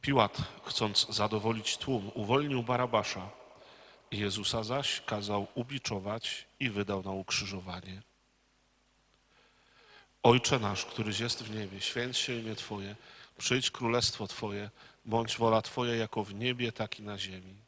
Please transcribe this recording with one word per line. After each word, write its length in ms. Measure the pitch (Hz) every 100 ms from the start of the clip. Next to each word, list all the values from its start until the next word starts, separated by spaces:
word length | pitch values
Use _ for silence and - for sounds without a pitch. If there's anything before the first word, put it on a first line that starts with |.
Piłat, 380 | - 139 104 - - -
chcąc 420 | - - 107 98 -
zadowolić 640 | 110 104 107 107 113 107 -
tłum, 340 | - 127 98
uwolnił 480 | 120 104 131 147 131
Barabasza. 680 | 113 123 123 113 104 - 95 - - - - - - - _
Jezusa 540 | 101 104 101 101 113
zaś 360 | 110 131 135 -
kazał 460 | - 107 101 104 101
ubiczować 920 | - 123 135 - 104 95 110 - - - _
i 100 | 131
wydał 320 | 101 98 98
na 80 | 95
ukrzyżowanie. 920 | 95 92 - 98 98 92 87 90 95 - _ _ _ _ _ _ _ _ _ _ _ _ _ _ _ _ _ - - - _
Ojcze 360 | 120 123 - 135
nasz, 260 | 107 98
któryś 360 | - - 107 101
jest 220 | 117 -
w 120 | 110
niebie, 260 | 110 101 95
święć 360 | - - 123 123
się 220 | - 120
imię 160 | 113
Twoje, 420 | 107 - 104 98 107 - - - -
przyjdź 320 | - 127 123
królestwo 560 | - 120 120 120 - 101
Twoje, 440 | - 107 101 107 - - -
bądź 320 | 113 113 113 -
wola 260 | 117 113
Twoja 320 | - - 123
jako 300 | 117 110 -
w 100 | 98
niebie, 380 | 101 123 123 120
tak 280 | - 107 -
i 20 |
na 160 | 104 101
ziemi. 360 | 92 92 92 98